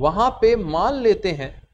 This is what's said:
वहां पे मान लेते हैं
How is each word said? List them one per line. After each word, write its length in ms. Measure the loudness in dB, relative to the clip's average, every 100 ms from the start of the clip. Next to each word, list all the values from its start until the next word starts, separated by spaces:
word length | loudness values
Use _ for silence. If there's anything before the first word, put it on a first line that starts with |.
वहां 300 | -2 2 0 2
पे 140 | 2 2
मान 380 | -2 -2 -2 0
लेते 360 | 0 2 0
हैं 180 | -4 -8 -14 -20